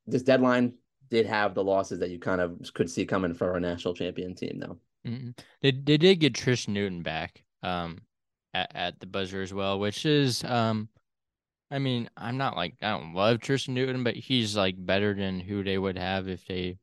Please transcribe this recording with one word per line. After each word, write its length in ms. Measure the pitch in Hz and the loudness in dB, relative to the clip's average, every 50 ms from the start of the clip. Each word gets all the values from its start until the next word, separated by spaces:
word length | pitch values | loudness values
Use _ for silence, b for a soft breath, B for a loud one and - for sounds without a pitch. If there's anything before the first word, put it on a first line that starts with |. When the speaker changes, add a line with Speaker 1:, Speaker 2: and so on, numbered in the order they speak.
| - | -8
Speaker 1:
this 160 | 113 127 127 | -2 -2 0
deadline 520 | - 131 131 127 127 127 123 123 123 117 120 - _ _ _ _ _ - | 4 6 6 6 6 6 6 4 4 2 0 -6 _ _ _ _ _ 0
did 160 | 120 113 110 | 2 2 2
have 280 | 110 110 107 104 101 92 | 4 2 0 0 0 0
the 100 | 101 95 | 0 2
losses 340 | 98 98 98 95 - 101 87 | 2 2 2 2 0 -4 -4
that 100 | 92 90 | -4 -4
you 80 | 90 87 | -4 -4
kind 220 | - 95 95 90 | -2 0 2 2
of 200 | 90 87 87 - - - - | 2 0 -2 -6 -14 -10 -2
could 160 | - - 85 | -2 -2 -2
see 140 | - 110 95 | 0 -4 -2
coming 300 | - 107 98 95 85 85 | 0 0 0 0 0 0
for 220 | - - 90 92 | 0 -2 0 0
a 40 | 90 | 0
national 340 | 90 87 87 85 - 92 90 | 0 -2 -2 -2 -4 -6 -4
champion 400 | - 90 90 - 95 92 90 92 | -4 -6 -6 -6 -6 -8 -8 -8
team, 260 | - - - - 85 | -8 -8 -8 -8 -8
though. 180 | - - 95 - _ _ _ _ - | -8 -10 -12 -14 _ _ _ _ -10
Speaker 2:
Mm-hmm. 240 | 120 117 131 127 120 120 B B B B B | -10 -8 -8 -10 -12 -14 B B B B B
They, 100 | - 139 | 2 2
they 240 | 131 135 139 143 151 | 2 2 2 4 4
did 240 | 147 165 190 196 170 | 6 8 6 6 8
get 140 | 156 135 110 | 4 2 2
Tristan 400 | - - 131 123 120 - - 101 | 2 0 2 0 0 0 -2 -2
Newton 280 | 101 101 98 90 85 | 0 0 -2 -2 -4
back, 400 | 80 78 78 80 85 90 _ - _ _ _ - - | -4 -4 -4 -4 -4 -6 _ -16 _ _ _ -10 -6
um, 380 | 92 90 87 85 85 85 92 - _ _ _ _ _ _ _ _ _ - | -4 -2 -2 -4 -6 -8 -12 -18 _ _ _ _ _ _ _ _ _ -4
at, 160 | 92 92 - - | -4 -4 -4 -4
at 240 | - 87 90 - - | -4 -4 -4 -4 -8
the 60 | - | -14
buzzer 360 | 92 95 98 95 92 95 98 | -8 -6 -4 -4 -4 -4 -6
as 100 | 95 90 | -6 -6
well, 260 | 98 98 98 98 98 98 | -4 -2 -2 0 0 0
which 260 | 101 104 101 - - | 0 -2 -2 -2 0
is, 380 | 156 151 147 139 127 117 - - | 4 4 4 4 4 2 -2 -2
um, 440 | - 123 120 113 113 110 110 107 - _ _ _ _ _ _ _ _ _ _ _ _ _ _ _ - | 0 0 2 2 2 0 -2 -4 -8 _ _ _ _ _ _ _ _ _ _ _ _ _ _ _ -8
I 80 | 143 139 | -6 -2
mean, 300 | 135 131 123 120 117 - _ | -2 0 -2 -2 -4 -6 _
I'm 220 | - 98 117 123 131 | -10 -6 -6 -4 -2
not, 180 | 135 123 - | -2 -2 -2
like, 200 | 80 90 80 - - | -2 -4 -6 -6 -4
I 100 | - 107 | -4 -2
don't 220 | 107 69 69 82 | -2 -4 -6 -6
love 280 | 82 90 101 110 123 117 | 0 2 4 4 4 4
Tristan 340 | - - 139 131 - - 127 | 2 -2 -2 -2 -2 -2 -2
Newton, 280 | 127 131 131 127 127 | -2 -2 -2 -2 -2
but 140 | 123 117 - | -2 -2 -2
he's, 400 | - - - 131 123 113 104 104 | -4 -4 0 0 0 2 2 2
like, 180 | 107 95 95 92 95 | 2 2 2 0 -2
better 360 | 90 90 98 98 104 104 101 | -2 0 2 2 2 2 0
than 240 | 98 98 95 95 92 | 0 -2 -4 -4 -4
who 240 | 92 98 104 101 | -6 -4 -4 -4
they 140 | 95 98 95 | -2 -2 -2
would 220 | 98 95 95 92 90 | 0 0 -2 -2 -2
have 280 | 90 92 95 95 95 | -2 -2 -2 -2 -2
if 200 | 95 92 85 _ | -4 -8 -8 _
they 320 | - 95 92 90 90 92 - | -8 -6 -4 -4 -6 -6 -10